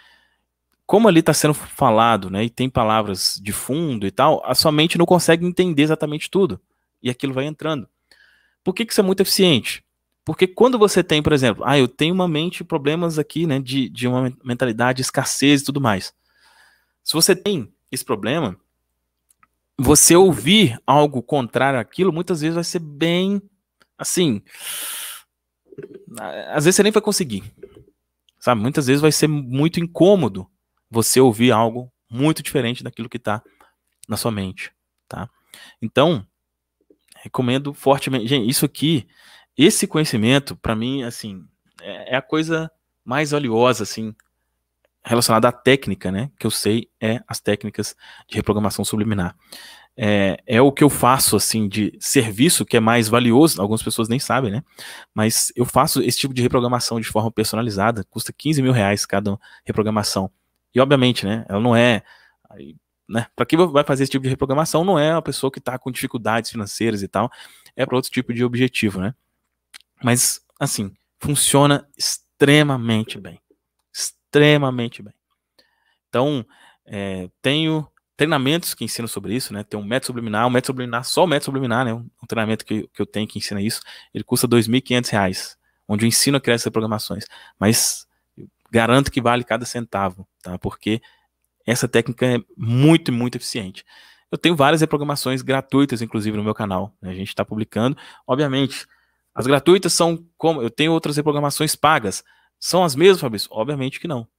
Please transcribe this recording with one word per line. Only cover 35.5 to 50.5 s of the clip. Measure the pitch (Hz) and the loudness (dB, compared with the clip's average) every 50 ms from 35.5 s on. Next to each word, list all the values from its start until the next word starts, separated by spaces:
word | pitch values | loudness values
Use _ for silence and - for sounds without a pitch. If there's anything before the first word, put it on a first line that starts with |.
| - - - - _ _ | -20 -20 -20 -20 _ _
Então, | - 110 - 123 139 165 170 110 95 - _ _ _ _ _ _ _ _ _ _ _ _ _ _ _ _ _ | -12 -2 2 2 4 4 2 0 -4 -10 _ _ _ _ _ _ _ _ _ _ _ _ _ _ _ _ _
recomendo | _ - 110 - - 127 120 127 135 143 143 143 | _ -18 -8 -4 -2 -2 0 -2 -2 -4 -6 -12
fortemente. | - - 135 143 139 - 139 135 127 104 131 | -2 2 2 2 2 0 -4 -4 -4 -2 -2
Gente, | 143 139 101 113 | -2 0 0 0
isso | 143 - 160 | 0 0 -2
aqui, | 139 - - 135 156 170 127 - - _ _ _ - - - _ _ _ | -2 -2 -2 0 2 2 0 -2 -6 _ _ _ -20 -20 -20 _ _ _
esse | - 135 208 220 - 214 | 4 4 4 4 2 -2
conhecimento, | 190 - 156 156 - - 113 104 117 131 143 139 - 92 | 0 0 -2 0 0 0 0 2 4 2 2 0 -2 -12
pra | - - - 113 | -8 -4 -4 -4
mim, | 110 113 127 135 139 | -4 -4 -6 -6 -6
assim, | 127 120 - - - 110 98 92 80 _ _ _ _ _ _ - | -8 -8 -12 -12 -14 -14 -14 -16 -18 _ _ _ _ _ _ -20
é, | 85 98 95 - - - | -16 -16 -14 -14 -8 -4
é | 123 | -4
a | 131 | -4
coisa | - _ 156 156 160 160 165 160 160 160 - _ _ _ _ _ | -2 _ -2 -2 -2 -2 -4 -4 -4 -8 -12 _ _ _ _ _
mais | _ 110 123 143 156 139 | _ -6 -2 -2 -2 0
valiosa, | 147 147 147 120 110 113 120 127 123 - 107 | 0 -2 0 0 2 4 4 4 2 0 -4
assim, | - - 110 110 107 107 - _ _ _ _ _ _ _ _ _ _ _ _ _ _ _ _ | -8 -8 -8 -10 -10 -12 -14 _ _ _ _ _ _ _ _ _ _ _ _ _ _ _ _
relacionada | _ - 117 120 120 - 113 113 117 123 | _ 0 2 2 4 4 4 4 4 2
à | |
técnica, | 120 - _ 127 135 139 - - 95 - - 92 | 2 2 _ 4 4 4 2 -6 -6 -6 -6 -4
né, | 95 98 127 143 - _ | -4 -4 -6 -6 -10 _
que | - | -6
eu | 113 | -4
sei | - - - 101 107 117 - - _ _ | -4 -2 0 0 0 0 -2 -6 _ _
é | 110 110 113 123 - | -4 -2 -2 -4 -6
as | - 117 - | -10 -12 -6
técnicas | - - 104 - - 107 - - 104 - - _ - - - - _ _ | -2 -2 -2 -2 -4 -10 -8 -8 -8 -8 -10 _ -20 -20 -20 -20 _ _
de | - | -6
reprogramação | 101 90 - 104 104 107 113 - - 101 | -4 -2 0 0 0 0 -2 -2 -2 -4
subliminar. | - - 107 107 113 107 98 90 85 - _ _ _ - - - - - - _ _ _ | -4 -2 -2 -2 -2 -2 -2 -4 -4 -6 _ _ _ -20 -20 -20 -20 -20 -20 _ _ _
É, | - 110 104 104 101 98 95 87 - _ | -4 -2 0 2 2 2 0 -2 -4 _
é | - | 0